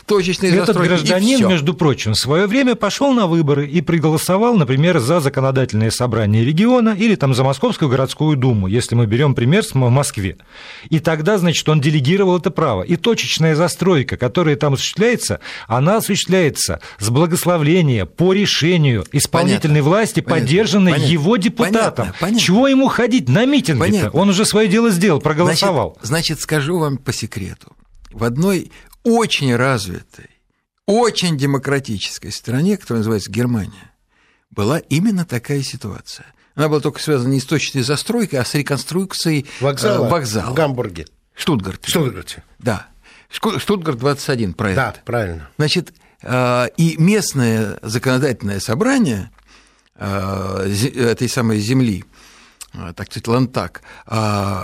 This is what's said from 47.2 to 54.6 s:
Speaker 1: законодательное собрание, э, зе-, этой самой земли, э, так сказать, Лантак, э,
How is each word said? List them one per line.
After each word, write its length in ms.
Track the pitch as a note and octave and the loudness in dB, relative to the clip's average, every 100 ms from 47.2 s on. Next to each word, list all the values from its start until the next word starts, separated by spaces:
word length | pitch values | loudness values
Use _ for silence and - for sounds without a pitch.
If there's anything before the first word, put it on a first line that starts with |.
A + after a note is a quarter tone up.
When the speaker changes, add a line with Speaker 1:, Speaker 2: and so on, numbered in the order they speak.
| - C#3 A#2 A2 G#2 - | 0 0 0 0 -2 -6
Speaker 1:
законодательное 800 | A2 A2+ C3 B2+ C#3+ A2+ G2+ G2 | -6 -4 0 0 0 -2 -6 -6
собрание, 720 | - A#2+ A#3+ C#4 F3+ G#2 - _ _ - _ _ _ - | -4 -2 0 2 0 -2 -8 _ _ -20 _ _ _ -12
э, 720 | G2+ G2 F#2+ G2 F#2+ G2 G2 | -6 -4 -4 -6 -6 -4 -4
зе-, 200 | G2+ C3 | -2 -4
этой 400 | B2 A#2 A2 A#2+ | -2 -2 -2 -4
самой 300 | - A2+ G#2+ | -2 -2 0
земли, 440 | G#2 C3 B2 F#2 - _ - - - - - | 0 0 0 -2 -8 _ -20 -20 -20 -20 -20
э, 200 | F#2 F2+ - | -16 -14 -12
так 120 | G2 | -12
сказать, 200 | - A2+ | -10 -2
Лантак, 540 | A#2+ B2+ B2 F2+ - - - - | 0 0 -2 -8 -10 -20 -20 -8
э, 560 | A2+ G#2+ G#2 G2 F#2+ | -4 -2 -2 -4 -4